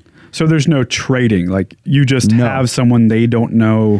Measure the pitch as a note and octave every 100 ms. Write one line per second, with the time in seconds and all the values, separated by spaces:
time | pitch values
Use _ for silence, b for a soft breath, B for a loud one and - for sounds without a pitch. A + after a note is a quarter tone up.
0 | b b b - D#3+ D#3+ D#3 C#3+ A#2+ -
1 | - B2+ A#2+ G2 F2+ F#2+ F#2 - - C#3
2 | C3 C3 G#2 A2+ A#2+ C3+ B2 - B2 A#2+
3 | A2+ A2+ A#2 A#2 A2+ A2+ A2 A2 G#2+